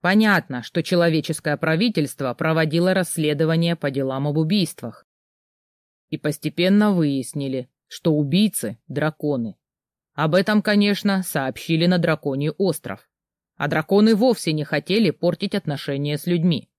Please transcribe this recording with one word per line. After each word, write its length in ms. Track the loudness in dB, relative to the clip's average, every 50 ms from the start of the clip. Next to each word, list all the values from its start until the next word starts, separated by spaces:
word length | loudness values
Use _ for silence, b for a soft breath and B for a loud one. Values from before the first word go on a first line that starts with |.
Понятно, 640 | _ 2 2 4 4 4 4 2 0 _ -10 -10 -10
что 180 | -6 _ -6 -2
человеческое 720 | 0 0 2 2 2 2 0 -2 -2 -6 -6 -2 -4 -4
правительство 800 | -2 0 -2 0 2 0 0 0 0 -2 -2 -4 _ -6 -6 -4
проводило 600 | -2 -2 0 2 2 0 0 2 2 2 2 2
расследование 840 | 0 -2 -2 -2 -2 0 0 0 0 0 0 2 2 2 0 0
по 160 | -2 -2 -4 -2
делам 340 | -2 -4 -2 -2 -2 -2
об 120 | -2 0 0
убийствах. 680 | 0 2 2 0 0 -2 -4 -10 -14 -14 -14 -14 _ _ _ _ _ _ _ _ _ _ _ _ _ _ _ _ _ _ _ _ _ _
И 100 | -12 -6
постепенно 720 | _ -4 -6 -4 -6 -8 -2 0 2 2 4 4 4 2
выяснили, 800 | 2 2 0 0 0 -2 -4 -6 -8 -8 -6 -4 -6 -6 -8 _ _ _ _
что 260 | _ -20 -4 _ 0 2
убийцы — 680 | 2 0 0 2 2 2 2 0 -2 -8 -8 -10 -10 _ _
драконы. 680 | -6 -4 -2 -4 -4 _ -4 -2 -2 -2 -4 -6 -8 _ _ _ _ _ _ _ _ _ _ _ _
Об 200 | -2 -2 2 2
этом, 280 | 2 2 4 2 0 2
конечно, 600 | 2 2 4 4 2 2 0 0 0 0 0 -2
сообщили 640 | -2 -4 -4 -4 -4 -6 -8 -4 -2 0 2 4
на 120 | 4 2 2
Драконий 520 | 2 0 0 0 -2 -4 -4 -2 -2 -4
остров. 580 | -2 _ 0 0 0 -2 _ -12 -12 -12 _ _ _ _ _ _ _ _ _ _ _
А 120 | _ -4 -2
драконы 480 | -2 -2 0 2 4 4 6 6 4
вовсе 360 | 4 4 2 2 2 -2 -4 -2
не 120 | -2 -2
хотели 460 | -2 -2 -4 -2 0 0 2 2 2
портить 440 | 0 _ 0 -2 0 0 -4 -4 -4
отношения 640 | -4 -4 -4 -6 -6 -6 -6 -4 -4 -2 -4 -4 -4
с 80 | -2
людьми. 440 | -2 0 2 2 2 0 0 -4 _ _